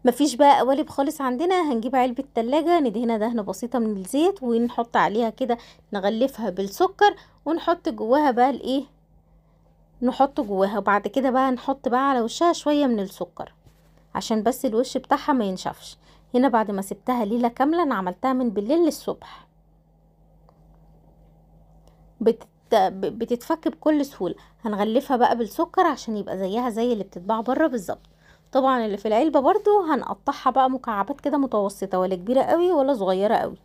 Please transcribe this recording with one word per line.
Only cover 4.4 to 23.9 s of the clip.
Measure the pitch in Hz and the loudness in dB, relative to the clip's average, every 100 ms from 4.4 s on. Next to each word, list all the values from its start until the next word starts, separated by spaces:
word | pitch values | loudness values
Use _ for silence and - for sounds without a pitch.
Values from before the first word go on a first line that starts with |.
ونحط | 247 233 240 - 233 220 | -2 0 0 -4 -2 0
عليها | 160 208 226 | 2 0 -2
كده، | - 247 233 - - _ | -4 -4 -4 -6 -20 _
نغلفها | 202 196 220 269 247 220 | -4 -2 0 -2 -2 -6
بالسكر، | 185 202 - 370 - 415 392 - _ 285 | -6 -8 0 -2 4 2 2 -18 _ -6
ونحط | 320 - 339 330 | -4 -2 -2 -4
جواها | 220 220 277 302 | -6 0 2 2
بقى | 233 254 | 2 0
الايه، | 240 - 269 - _ _ _ _ _ _ _ _ _ _ _ | 0 -4 -4 -6 _ _ _ _ _ _ _ _ _ _ _
نحط | 247 - 269 - | -4 0 0 0
جواها، | 220 190 196 214 | -4 0 0 0
وبعد | 202 202 202 | 0 0 0
كده | 277 262 | -2 0
بقى | 254 269 | 0 0
نحط | 247 - 269 247 | -2 -4 -4 -2
بقى | 240 277 | 0 0
على | 262 | 0
وشها | 226 - 339 | -2 0 0
شويه | 330 294 294 277 | 2 0 2 2
من | 220 | 0
السكر | 190 - 175 - - _ _ _ _ _ _ - | -4 -8 -12 -10 -16 _ _ _ _ _ _ -8
عشان | - 220 | -2 0
بس | 214 262 262 | 0 -2 -2
الوش | 220 254 262 | 0 -2 -4
بتاعها | - 277 - | -2 -2 2
ما | 269 196 | 0 0
ينشفش. | 185 - - - - _ _ _ 247 | -4 -8 -12 -20 -20 _ _ _ 2
هنا | 262 | 2
بعد | 220 214 | 2 0
ما | 196 | -4
سبتها | 190 196 - 247 208 | -6 -8 -4 -2 -2
ليله | 233 240 | 0 -2
كامله، | 233 277 339 | 0 0 2
انا | 311 214 | 0 -2
عملتها | 185 185 262 | -4 -4 -2
من | 262 247 | 0 -2
بالليل | 202 208 330 320 | -2 0 2 2
للصبح، | - - - - - _ _ _ _ _ _ _ _ _ _ - _ _ _ _ _ _ _ - _ _ _ _ _ _ _ - _ | 0 -8 -10 -14 -20 _ _ _ _ _ _ _ _ _ _ -20 _ _ _ _ _ _ _ -20 _ _ _ _ _ _ _ -20 _
بتت-، | 220 226 - _ _ 220 | 2 2 -6 _ _ 2
ب-، | 190 190 190 214 | 2 0 -6 -4
بتتفك | 233 240 - 320 320 | -4 -6 -2 -2 -2
بكل | - 302 | -2 0